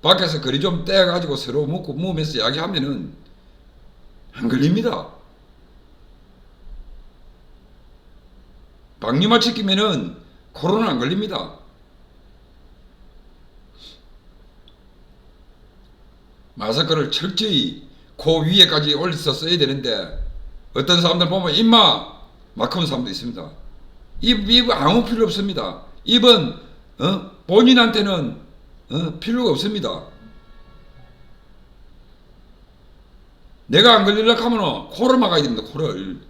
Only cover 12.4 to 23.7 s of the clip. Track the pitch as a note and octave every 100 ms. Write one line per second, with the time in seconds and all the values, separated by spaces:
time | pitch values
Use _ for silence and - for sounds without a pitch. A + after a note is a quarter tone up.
12.4 | - - - - - _ - - - -
13.4 | - - - - - - - - - -
14.4 | - - - _ - - - - - -
15.4 | - - - - - - - - _ _
16.4 | - - G#2+ - E3 D#3 C#3 - F3+ F#3+
17.4 | G#3+ D#3+ G2 - - - - - D#3 D#3+
18.4 | D3+ G3 F#3+ D#3 D3 C#3+ F3+ D3+ D#3 C3
19.4 | D#3+ F3 C#3 C#3 C3 G#2 F2 - - -
20.4 | - - - - C#3+ F3 E3+ F3+ F3 F#3+
21.4 | F3 D3+ A3+ A3+ F#3+ A2 - - - -
22.4 | - - A#2+ F3+ E3 C3 G2+ F#2 A#2+ A2
23.4 | D2+ - -